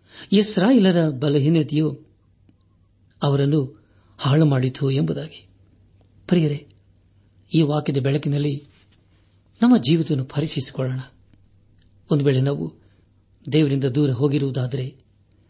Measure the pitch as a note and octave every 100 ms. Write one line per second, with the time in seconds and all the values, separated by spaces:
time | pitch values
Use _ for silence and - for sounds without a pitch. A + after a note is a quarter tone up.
0 | _ - - G3 G#3 - G3 C4 F#3+ F3
1 | D#3+ B2+ D3 C#3+ C#3 E3 C#3+ D3 D#3 C#3
2 | - _ _ _ _ _ _ _ _ _
3 | _ _ C#3+ C#3 C#3 D3+ C3 - _ _
4 | _ - C3 D3 D#3 C3+ C3 B2+ C#3 C3+
5 | D#3+ C#3 D#3 - - _ _ _ _ _
6 | _ _ - F3 D#3 C#3+ - _ _ _
7 | _ _ _ _ _ D#3+ D3 D3 C#3+ C#3
8 | C3+ C#3 D3 C#3+ D3 C#3+ - _ _ _
9 | _ _ _ _ _ _ A#3+ A#3+ A#2+ E3
10 | D#3+ C#3 B2+ - D#3 - B2 - C3 C3
11 | B2+ _ _ _ _ _ _ _ _ _
12 | _ D3+ C#3 C3 C3+ C#3+ D#3+ - _ _
13 | _ _ _ _ - D3+ D3 C3+ C3+ C#3
14 | D3 A#2+ C#3+ D3 C#3 B2+ B2 C3 C3 -
15 | _ _ _ _ _